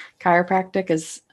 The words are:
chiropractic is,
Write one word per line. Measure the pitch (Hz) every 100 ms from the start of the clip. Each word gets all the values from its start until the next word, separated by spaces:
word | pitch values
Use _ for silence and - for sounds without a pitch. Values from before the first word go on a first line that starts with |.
| - -
chiropractic | 180 175 180 190 185 196 185
is, | 160 160 - _